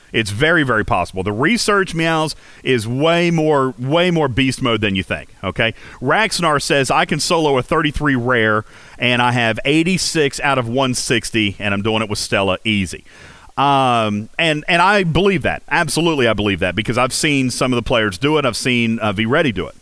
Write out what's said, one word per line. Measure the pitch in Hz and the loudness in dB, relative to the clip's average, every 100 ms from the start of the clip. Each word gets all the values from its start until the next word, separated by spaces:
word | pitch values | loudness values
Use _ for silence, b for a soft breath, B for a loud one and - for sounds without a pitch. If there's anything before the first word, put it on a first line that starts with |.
| b | b
It's | 113 104 | -4 -2
very, | 101 156 170 | 0 2 2
very | 135 110 104 | 2 0 0
possible. | 104 87 95 | 0 -2 -4
The | 95 | -4
research, | 104 156 240 - 202 185 | 0 0 0 0 0 0
Meows, | 165 165 160 156 B B B | -2 0 0 -2 B B B
is | 135 123 110 | -2 0 0
way | 127 160 170 175 | 0 2 2 2
more, | 165 156 143 131 120 | 2 2 2 0 -2
way | 131 165 180 | -2 2 2
more | 165 143 | 2 0
beast | 117 131 - | 0 0 0
mode | 127 113 | 0 0
than | 104 95 | 0 0
you | |
think, | - 78 - - | -2 -6 -10 -10
okay? | 95 - 113 B B B | -6 -2 -2 B B B
Raxnar | 127 175 220 - 170 143 | -2 0 0 0 0 0
says, | - 143 131 | 2 0 2
"I | 147 | 0
can | 170 156 | 0 -2
solo | - 170 151 135 | 0 2 2 0
a | |
thirty-three | - 160 151 - 147 131 | 0 0 0 -2 0 0
rare, | 120 123 110 107 B B B B | 0 2 2 0 B B B B
and | 123 123 | 0 2
I | 123 | 2
have | 120 113 110 139 | 2 0 0 0
eighty-six | 156 165 185 - 165 139 - | 2 2 0 0 0 -2 -2
out | 139 131 | -2 0
of | 117 | -2
one | 127 131 | -2 -2
sixty, | 123 - 120 - 113 104 90 | -2 -2 -2 -2 -2 -2 -2
and | 101 | -4
I'm | 101 | -2
doing | 110 110 | 0 -2
it | 107 | -2
with | 104 | -4
Stella | - 104 98 90 | -2 0 0 -2
easy." | 113 104 90 - B B B B B - | 0 0 -2 -6 B B B B B -2
Um, | 143 139 131 120 107 104 110 - | 2 2 2 2 0 -2 -6 -2
and, | 165 151 147 | 0 0 0
and | 170 | 2
I | 185 208 | 4 2
believe | 175 156 202 175 | 2 2 2 2
that. | 104 76 - | -2 -4 -2
Absolutely, | 143 160 151 165 151 117 | -2 0 0 0 2 2
I | |
believe | 104 104 92 | 2 0 0
that, | 92 | 0
because | 90 113 120 | -2 -2 0
I've | 131 | 0
seen | - 160 143 131 | 0 0 0 0
some | - 131 | -2 0
of | 120 | 0
the | |
players | 110 123 107 87 | 0 0 0 0
do | 139 156 | 0 2
it. | 131 | 0
I've | 107 | -2
seen, | 131 120 117 113 | 0 0 0 0
uh, | 107 | -2
V | 98 110 | -2 0
Reddy | 147 156 | 2 0
do | 92 73 | -2 -6
it, | - | -12